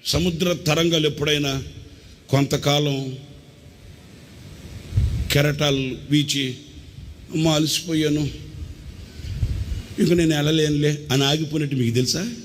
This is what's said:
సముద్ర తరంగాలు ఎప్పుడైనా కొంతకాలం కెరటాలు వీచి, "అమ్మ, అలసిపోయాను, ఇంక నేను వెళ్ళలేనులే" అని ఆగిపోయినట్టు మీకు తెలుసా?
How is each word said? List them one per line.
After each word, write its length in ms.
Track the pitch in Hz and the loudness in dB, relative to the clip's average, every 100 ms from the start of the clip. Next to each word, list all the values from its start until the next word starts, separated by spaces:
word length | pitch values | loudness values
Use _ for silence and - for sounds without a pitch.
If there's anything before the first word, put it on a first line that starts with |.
| - | -2
సముద్ర 480 | 147 180 165 175 | 0 0 2 0
తరంగాలు 540 | 170 - 151 170 165 151 | 0 2 2 4 4 2
ఎప్పుడైనా 560 | 143 147 147 143 135 - - - - - - - | 0 0 2 2 -2 -6 -14 -18 -20 -20 -20 0
కొంతకాలం 880 | 139 139 147 143 143 147 139 135 127 - - - - - - - - - - - - - - - - - - - - - | 2 4 2 2 2 2 -2 -4 -8 -14 -20 -20 -20 -20 -20 -20 -20 -20 -20 -20 -20 -18 -16 -16 -14 -2 0 2 0 0
కెరటాలు 680 | 143 147 143 147 139 135 123 143 | 2 2 2 0 0 -2 -6 0
వీచి, 460 | 147 143 135 131 120 - - - - - - - | 2 2 0 -2 -6 -12 -18 -18 -16 -16 -16 -6
"అమ్మ, 140 | 156 160 | 0 2
అలసిపోయాను, 800 | 156 156 - 175 160 151 151 143 - - - - - - - - - - - - - - - - - | 4 2 0 -2 0 2 2 0 -4 -12 -12 -12 -12 -16 -16 -16 -12 -8 -2 -2 -2 -4 -6 -8 0
ఇంక 140 | - | 4
నేను 220 | 175 165 151 | 4 4 4
వెళ్ళలేనులే" 720 | 147 156 151 147 147 147 147 | 2 4 2 4 2 0 0
అని 120 | 127 | 2
ఆగిపోయినట్టు 520 | 139 151 156 156 147 135 | 4 2 0 -2 -2 0
మీకు 200 | 117 117 | 2 2
తెలుసా? 340 | 127 156 202 233 | 2 0 -4 -8